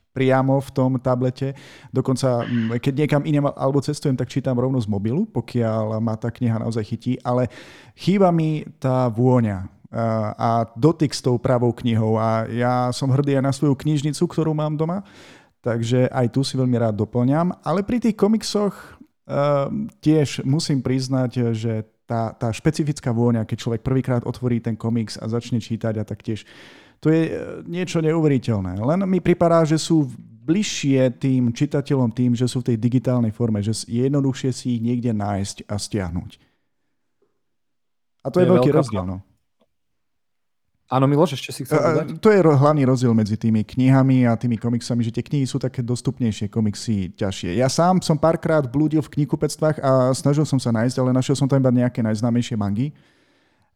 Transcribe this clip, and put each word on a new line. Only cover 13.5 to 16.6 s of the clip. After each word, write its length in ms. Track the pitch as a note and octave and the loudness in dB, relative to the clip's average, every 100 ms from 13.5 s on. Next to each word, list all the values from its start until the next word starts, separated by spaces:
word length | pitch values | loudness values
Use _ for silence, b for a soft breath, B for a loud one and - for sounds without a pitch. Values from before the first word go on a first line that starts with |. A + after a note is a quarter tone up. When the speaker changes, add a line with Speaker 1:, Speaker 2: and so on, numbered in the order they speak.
| C3 | 0
Speaker 1:
svoju 160 | D3+ | 0
knižnicu, 480 | C3+ D3+ D3+ D3 C#3 | 0 0 -2 -2 -2
ktorú 320 | F3 - D#3 | -2 0 -2
mám 240 | D#3 D3+ D3+ | -2 -4 -4
doma, 240 | D#3+ F#3+ b b b b b _ | -4 -6 b b b b b _
takže 480 | B2 A2+ A2+ B2+ B2+ | -4 -2 0 2 2
aj 160 | C3 A#2+ | 2 0
tu 160 | C3+ | 0
si 160 | C3+ C3 | -2 0